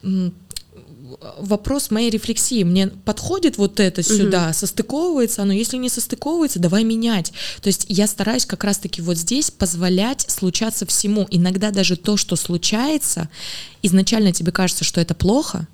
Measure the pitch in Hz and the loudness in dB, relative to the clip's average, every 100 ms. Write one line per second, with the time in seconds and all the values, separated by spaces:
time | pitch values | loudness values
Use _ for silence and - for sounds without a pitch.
0 | 190 190 180 180 - - - - 151 135 | -2 0 -2 -4 -14 -16 -16 -20 -20 -20
1 | 127 131 - - 196 208 208 277 269 214 | -20 -18 -18 -12 -4 -2 0 -4 0 0
2 | 233 220 - 226 - 240 175 180 190 - | 2 0 -2 -2 0 2 2 2 2 -2
3 | - 208 - 381 330 214 196 202 196 185 | -4 -4 -2 0 0 2 0 4 2 2
4 | 170 208 196 185 165 160 196 - 214 277 | 2 4 4 4 2 0 -2 -4 -2 0
5 | 359 302 233 - 202 196 226 254 254 240 | 0 2 0 0 0 0 0 -4 -4 -4
6 | - - 285 339 294 180 175 196 226 226 | -4 -4 -2 0 0 2 2 4 2 2
7 | 233 208 160 - - - 202 196 - 175 | 0 0 -2 -8 -12 -4 -2 -2 0 2
8 | 214 - 196 247 - 185 208 - 180 - | 0 0 -2 0 -2 -2 -2 -2 -4 -6
9 | 170 170 170 254 302 - 190 165 180 180 | -4 -2 -2 -2 -2 -2 -2 0 0 2
10 | 185 180 - - 190 - 220 220 180 - | 0 -2 -4 -2 -2 0 -2 -4 -2 -2
11 | 202 208 190 180 180 185 214 202 185 175 | 0 0 2 2 2 2 0 2 0 0
12 | - 208 - 175 - 175 - 214 269 311 | 0 0 0 -2 -2 -2 0 0 0 0
13 | - - 156 - - - - - 196 185 | -2 -4 -6 -8 -14 -12 -14 -2 4 4
14 | 190 226 202 170 170 - 185 - 165 - | 4 4 2 2 -2 0 0 0 -2 0
15 | 165 165 175 247 320 - 165 | 0 2 2 2 0 -6 -10